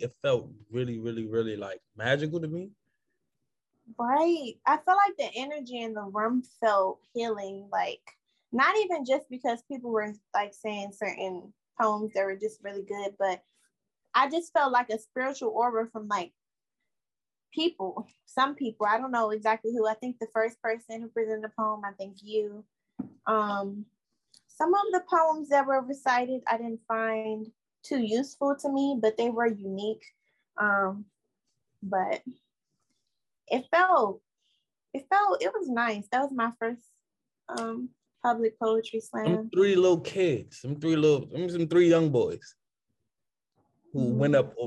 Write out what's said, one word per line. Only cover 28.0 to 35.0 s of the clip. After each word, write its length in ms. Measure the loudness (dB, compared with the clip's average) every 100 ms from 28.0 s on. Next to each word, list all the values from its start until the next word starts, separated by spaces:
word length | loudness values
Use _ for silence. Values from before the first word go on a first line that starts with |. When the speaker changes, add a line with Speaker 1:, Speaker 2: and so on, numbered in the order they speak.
| 2 0 -2 -2 0 0
Speaker 2:
to 120 | 0
me, 240 | 0 0 2
but 140 | 2 2
they 120 | 0
were 200 | 2 0
unique. 560 | 0 -6 -6 -4 -6 -12 _ _ _ _ -2
Um, 500 | 0 2 0 -4 -12 _ _ _ _ _ _ _
but 400 | -4 -2 -2 -4 -8 -18 _ _ _ _ _ _ _ _ _ _ -4
it 160 | -4 2
felt, 480 | 4 6 6 4 -2 _ _ _ _ _ _ _
it 140 | -12